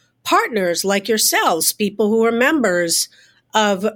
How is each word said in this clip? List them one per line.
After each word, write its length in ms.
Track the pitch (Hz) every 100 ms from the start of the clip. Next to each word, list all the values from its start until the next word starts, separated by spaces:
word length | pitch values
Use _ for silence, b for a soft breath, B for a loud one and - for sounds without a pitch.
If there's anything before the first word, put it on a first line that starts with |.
| b b
partners 640 | - 359 440 220 180 170 190
like 200 | 196 196
yourselves, 680 | 220 - 392 381 170 -
people 340 | - 208 196 214
who 160 | 226
are 80 | 226
members 800 | 233 262 320 220 175 170 - - b b b b
of, 320 | 214 208 196 208